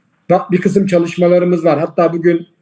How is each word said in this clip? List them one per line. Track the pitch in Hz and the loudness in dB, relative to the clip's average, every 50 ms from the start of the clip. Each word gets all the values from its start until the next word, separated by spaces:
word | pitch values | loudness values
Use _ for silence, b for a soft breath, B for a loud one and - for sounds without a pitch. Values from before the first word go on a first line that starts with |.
| _ _ _ _ _ _ | _ _ _ _ _ _
bak, | 170 190 185 - | 0 0 0 -2
bir | 180 175 | -2 -2
kısım | - 202 - 202 190 | 0 0 0 0 -2
çalışmalarımız | - 180 170 170 170 - 180 180 175 180 180 175 180 180 165 160 | 0 0 0 -2 -2 -2 0 2 2 2 2 2 0 -2 0 0
var. | 170 147 143 | 0 0 0
Hatta | 165 165 - - 170 165 170 | -2 -4 -2 0 0 0 0
bugün, | 170 160 180 170 165 170 - _ _ | 0 0 0 0 0 -4 -10 _ _